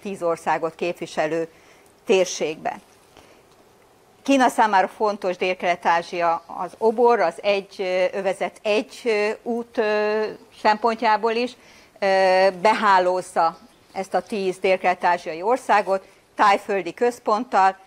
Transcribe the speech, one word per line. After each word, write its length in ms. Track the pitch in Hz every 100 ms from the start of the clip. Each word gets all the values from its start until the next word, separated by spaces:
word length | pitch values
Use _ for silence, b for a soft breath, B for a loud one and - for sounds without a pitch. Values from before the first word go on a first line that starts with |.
tíz 200 | 208 196
országot 520 | 170 165 - 160 160
képviselő 760 | - 175 170 165 - 156 165 165 b b b b _ -
térségbe. 720 | 190 180 - 160 160 - - _ _ b b b b _ _ _ _ _ _ _ _
Kína 260 | - 277 254
számára 400 | 269 220 196 196
fontos 480 | - 214 202 190 180
Dél-Kelet-Ázsia 1040 | 185 185 185 175 196 170 170 180 170 165 -
az 260 | - 180 -
obor, 420 | 226 220 240 226
az 140 | 170 -
egy, 320 | 208 202 185 -
ö, 260 | 185 185 180
övezet, 460 | 202 190 185 185 -
egy, 380 | 214 208 - -
ö, 260 | 240 208 208 214
út, 360 | - 233 233 -
ö, 460 | 214 214 214 214 214 - - -
szempontjából 680 | 220 214 233 226 226 214 226
is, 240 | 226 247 - B B B -
ö, 80 | 196 190 190 185 190 180
behálózza 1000 | 208 220 214 190 180 185 175 202 165 170 - _ _
ezt 220 | - 190
a 80 | 185
tíz 360 | - 214 190 175
dél-kelet-ázsiai 840 | 190 185 - 185 180 175 180 160
országot, 640 | 196 254 - 208 202 190 b b b -
tájföldi 580 | 214 202 - 196 170
központtal, 840 | - 240 240 - 214 247 208 190 190